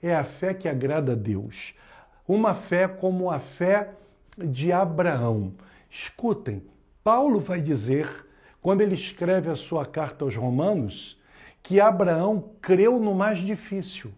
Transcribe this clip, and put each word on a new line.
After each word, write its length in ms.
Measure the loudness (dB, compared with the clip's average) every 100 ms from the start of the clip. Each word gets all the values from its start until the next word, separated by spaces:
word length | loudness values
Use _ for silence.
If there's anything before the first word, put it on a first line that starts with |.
é 140 | 0 0
a 80 |
fé 300 | -2 -4 -6
que 140 | -4 -4
agrada 440 | -2 0 0 0
a 40 | -2
Deus. 580 | -2 -4 -4 -14 -18 -20 -20 -20 -20 _ -2
Uma 280 | 2 2
fé 340 | 0 -2 0 0
como 420 | 0 -2 0 -2
a 80 | -4
fé 520 | -8 -2 2 2 0 -12 -20 _ _ -8
de 340 | -6 -2 0
Abraão. 840 | 2 2 0 0 2 0 0 -2 -8 -20 -20 _
Escutem, 760 | -16 -16 -4 -2 -2 -4 -10 -12 _ _ _
Paulo 360 | 2 4 4 2
vai 220 | 0 -4
dizer, 460 | -2 -2 0 0 -2 -10 -20 _ -20 _
quando 180 | 0 2
ele 160 | 2 0
escreve 540 | -6 -6 0 0 0
a 60 | -6
sua 300 | -4 -4 -4
carta 380 | -6 -6 -4
aos 120 | -4 -2
Romanos, 840 | -2 0 2 0 -2 -8 -16 -20 _ -20 -20 _
que 200 | 2 6
Abraão 720 | 6 6 2 2 2 0 -4 -14
creu 360 | 2 6 6 4
no 160 | 2
mais 260 | 2 0 0
difícil. 720 | -4 -6 -6 -8 -8 -12 -16